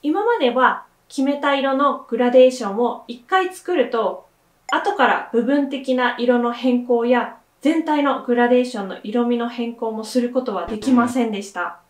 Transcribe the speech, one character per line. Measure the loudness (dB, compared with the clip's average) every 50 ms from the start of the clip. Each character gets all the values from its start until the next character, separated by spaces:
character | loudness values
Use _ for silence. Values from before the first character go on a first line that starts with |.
| 0
今 | 0 -2 0
ま | 2 2 2 2
で | 2 2
は | 2 4 2 2 2 -2 -10 _ _ _ _ _
決 | -4 -2
め | 0 0 0 0
た | 0 0 0
色 | 2 0 0 0 2
の | 2 0 0 -2 -8 -8
グ | -2 0
ラ | 0 6
デ | 8 8 8 8
ー |
シ | 4 0
ョ | -6 -6 -2
ン |
を | -2 -2 -2 -2 -6 -14 -16
一 | -18 -18
回 | _ _ 0 0 0 0 -6
作 | -10 -6 -4 0
る | 0 0 0
と、 | 0 -2 -2 -2 -4 -6 -16 _ _ _ _ _ _ _ _ -4
後 | -2 0 0 -2 2
か | 2 2
ら | 2 2 -2 -4 -2
部 | -2 -2 0
分 | 2 0 0 0 -2
的 | -6 -8 -4 -2 -2
な | 0 0 -2 -2 0
色 | 0 2 2 2
の | 2 -2
変 | -4 0 0 0 0 0 0
更 | 0 0 0 2
や | 2 2 0 0 -4 -10 -18 _ _ _ _
全 | -2 0 0 0 -2
体 | 0 0 0
の | 2 0 0 -2
グ | -2 -2 2
ラ | 2 4 4
デ | 4 2
ー | 2
シ | 0 -4
ョ | -8 -8
ン | -8
の | -10 -12
色 | -10 -4 -2 -2 0
味 | 0 0 -2
の | -2 -6
変 | -6 -6 -6 -6
更 | -6 -6 -6 -6
も | -6 -8 -10
す | -2 -2 -2
る | -2 0
こ | -2 -2
と | -4 -2 -6
は | -6 -6
で | -6 -8 -6
き | 0 2
ま | 4 4 2 2
せ | 0 -2 -2
ん | -2
で | -4 -6
し | -8 -10
た。 | -8 -8 -8 -8 -8 -14 _